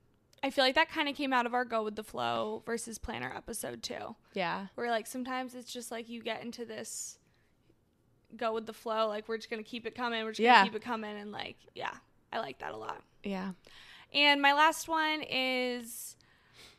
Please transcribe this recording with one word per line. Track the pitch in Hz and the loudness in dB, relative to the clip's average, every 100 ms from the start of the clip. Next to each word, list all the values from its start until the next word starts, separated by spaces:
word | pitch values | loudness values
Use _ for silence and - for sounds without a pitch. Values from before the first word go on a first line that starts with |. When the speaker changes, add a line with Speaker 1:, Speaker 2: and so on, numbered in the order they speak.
| _ _ _ _ | _ _ _ _
Speaker 1:
I | 277 | -2
feel | 277 262 | 4 4
like | 277 | 4
that | 320 | 2
kinda | 311 285 | 2 -2
came | 285 277 | -2 0
out | 254 240 | 2 2
of | |
our | 247 | 0
go | 247 226 | 0 -2
with | 214 214 | -2 -4
the | |
flow | 214 - 233 233 220 220 - | -8 -2 0 0 -2 -4 -4
versus | 226 233 214 | -6 -6 -10
planner | - 233 254 | -8 -6 -6
episode | - - 220 - 233 | -8 -10 -8 -8 -8
too. | - - - 226 _ | -8 -8 -10 -12 _
Speaker 2:
Yeah. | 196 170 170 196 - | -4 -2 -4 -6 -6
Speaker 1:
Where, | 240 | -2
like, | 226 220 | -2 -2
sometimes | 254 254 254 254 254 | -8 -6 -6 -6 -10
it's | - | -12
just, | 247 233 | -12 -10
like, | 226 233 | -10 -10
you | 233 | -8
get | 220 220 | -6 -6
into | 233 233 226 | -8 -10 -10
this | 220 220 - - - _ _ _ _ _ _ _ _ _ _ _ 226 | -10 -10 -10 -10 -12 _ _ _ _ _ _ _ _ _ _ _ -4
go | 233 | -2
with | 220 220 | -2 -4
the | |
flow, | 220 233 220 220 | -8 -4 0 0
like, | 208 214 | 0 -4
we're | 226 | -6
just | - | -6
gonna | 226 | -8
keep | 220 240 226 | -8 -10 -8
it | 220 | -6
coming, | 240 226 220 | -2 -2 -2
we're | |
just | 214 | 4
Speaker 2:
Yeah. | 233 233 | 10 12
Speaker 1:
gonna | 196 | 10
keep | 214 | 4
it | |
coming, | 233 226 214 208 | -4 -4 -6 -8
and, | 208 | -10
like, | 202 - - - - | -10 -10 -12 -16 -8
yeah, | - - - _ _ | -6 -8 -14 _ _
I | 226 | -6
like | 139 - | -6 -8
that | - | -10
a | 220 | -8
lot. | 226 - - _ | -8 -10 -14 _
Speaker 2:
Yeah. | 208 190 190 180 - - - - - | -6 -4 -6 -8 -14 -20 -20 -20 -4
Speaker 1:
And | 285 294 285 | 4 6 6
my | 277 | 6
last | 285 311 311 - | 6 6 4 0
one | 320 311 311 | 0 2 0
is | - 262 262 254 254 247 233 - - - _ _ _ - - | -2 -2 0 0 0 -2 -6 -12 -14 -16 _ _ _ -20 -20